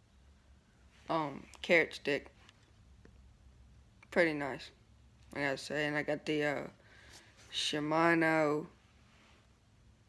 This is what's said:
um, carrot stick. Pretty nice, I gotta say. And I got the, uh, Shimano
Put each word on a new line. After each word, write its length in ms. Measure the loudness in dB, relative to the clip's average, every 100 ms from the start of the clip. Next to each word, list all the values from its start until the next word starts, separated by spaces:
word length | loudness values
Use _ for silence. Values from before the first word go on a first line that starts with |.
| _ _ -20 -20 _ -20 _ _ -20 -16 -4
um, 380 | -2 -4 -8 -16 -6
carrot 320 | 4 4 4
stick. 380 | -2 -4 -4 -6 -20 -20 -20 _ -20 -20 -20 -20 -20 -20 -20 -20 -20 -20 -20 -20 -20 -4
Pretty 220 | 2 2
nice, 400 | 2 -4 -8 -14 -20 -20 -20 -20 -20 -12 -4
I 20 |
gotta 180 | -4 -4
say. 300 | -6 -4 -2
And 100 | -2
I 60 |
got 240 | -4 -4 -2
the, 180 | -2
uh, 220 | -2 -4 -8 -16 -20 -20 -20 -20 -20 -20 -12
Shimano 1120 | -6 -4 -2 0 4 4 4 4 4 2 0 -4 -16 _ -20 -20 -20 -20 -20 _ _ _ _ -20 -20